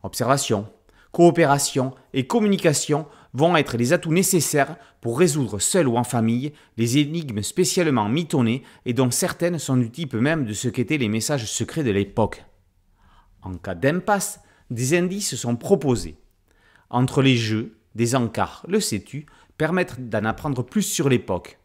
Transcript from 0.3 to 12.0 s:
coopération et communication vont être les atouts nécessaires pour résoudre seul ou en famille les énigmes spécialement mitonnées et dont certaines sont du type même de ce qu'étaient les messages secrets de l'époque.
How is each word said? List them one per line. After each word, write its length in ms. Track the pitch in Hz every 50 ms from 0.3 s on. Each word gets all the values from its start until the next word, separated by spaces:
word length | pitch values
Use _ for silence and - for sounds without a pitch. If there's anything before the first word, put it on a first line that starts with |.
| 139 139 - - - 101 110 107 - _ _ _ _ _ _ _
coopération 800 | - - 170 175 151 170 165 139 139 143 - - - 139 127 131 - - _ _
et 140 | - 135 127
communication 800 | - - 233 214 208 196 - - 165 147 - - - 147 151 156 - - - - _ -
vont 220 | 123 151 170 180
être 200 | 156 135 - -
les 160 | 117 120 123
atouts 200 | 170 175 - 170
nécessaires 640 | 151 185 190 - 196 170 127 - - 147 139 - - - - - _ _
pour 180 | - 117 117 131
résoudre 400 | 180 165 139 156 131 101 104 98
seul 300 | - - - 190 156 127
ou 80 | 117
en 80 | 120 120
famille 480 | - - 117 113 113 117 120 135 151 147 - _ _ _
les 220 | 110 117 117 123 147
énigmes 440 | 147 143 160 175 160 139 107 104
spécialement 640 | 101 - - 180 185 - - 190 170 160 135 117 104 104
mitonnées 540 | 120 165 175 - - 139 120 113 117 139 - - - _ _
et 60 | 127
dont 180 | 120 127 131 123
certaines 480 | 120 - 190 175 - - 170 175 175 151
sont 180 | - - 135
du 140 | 127 120 113
type 240 | - - 170 135 -
même 300 | 110 120 147 165 160 131
de 80 | 104
ce 160 | 107 - - 123
qu'étaient 300 | - 127 120 - 156 147
les 100 | 123 104
messages 420 | 107 113 110 - 151 135 113 -
secrets 320 | - - 113 - - 165
de 80 | 151 120
l'époque. 540 | 95 101